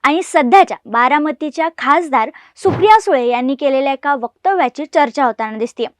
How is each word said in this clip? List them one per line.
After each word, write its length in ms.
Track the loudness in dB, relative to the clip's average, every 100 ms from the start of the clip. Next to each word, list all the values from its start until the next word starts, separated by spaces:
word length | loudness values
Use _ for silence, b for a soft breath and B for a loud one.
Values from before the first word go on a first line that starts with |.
आणि 180 | -2 -2
सध्याच्या 540 | 0 0 4 4 4 -2 -4
बारामतीच्या 800 | 0 2 0 -2 -6 -8 -4 -6 -4
खासदार 520 | 0 0 0 -2 -2 B B _
सुप्रिया 440 | -4 0 4 4
सुळे 260 | 4 0 0
यांनी 280 | -2 -2
केलेल्या 380 | -2 0 0 -2
एका 220 | -2 -2
वक्तव्याची 720 | -4 -4 _ -2 0 -2 -4
चर्चा 400 | -2 0 0 0
होताना 340 | -2 -2 -8 -6
दिसतेय. 280 | -8 -6 -10